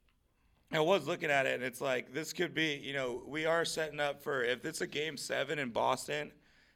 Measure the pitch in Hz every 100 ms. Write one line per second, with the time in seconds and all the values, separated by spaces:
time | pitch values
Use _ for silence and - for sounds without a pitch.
0 | _ _ _ _ _ _ - 156 156 190
1 | 143 175 160 139 135 127 127 - 143 127
2 | - 135 151 - 175 156 160 143 123 139
3 | 127 120 - 147 160 165 160 - 156 147
4 | 147 143 151 135 120 123 160 151 180 139
5 | 156 135 - 120 135 151 127 107 120 131
6 | - 147 147 - _ _ _